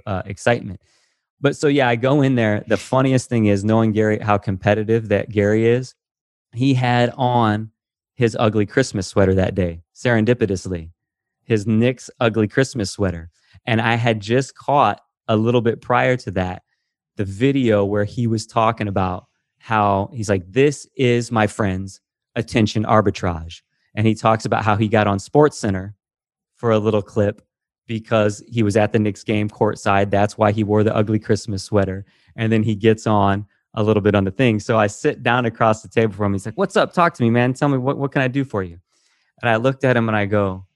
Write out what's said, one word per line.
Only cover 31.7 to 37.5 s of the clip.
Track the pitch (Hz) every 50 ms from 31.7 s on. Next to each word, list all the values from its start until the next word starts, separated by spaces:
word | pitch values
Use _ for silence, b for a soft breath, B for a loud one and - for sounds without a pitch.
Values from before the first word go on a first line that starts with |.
| - 101 98 92 92 98 101 b b b b b b
And | - 113 110
then | 113 110 107
he | 110 107
gets | 98 101 110 110 110 -
on | 113 107 104 98 98 98 101 104 - _ _ _ _ -
a | 113 107
little | 104 107 104
bit | 95 104 101
on | 104 98
the | 95
thing. | 95 - 135 123 110 104
So | - - 120 113
I | 104 104
sit | - - - 151 135 - 123
down | 123 120 127 123
across | 120 113 - 120 113 110 -
the | - 101
table | - 117 113 113 98
from | 98 107 101
him. | 98
He's | 98 -
like, | 113 107 -
"What's | 196 185 - 214
up? | 156 - -
Talk | - 175 170 -
to | - 127
me, | 113
man. | 113 120 120 123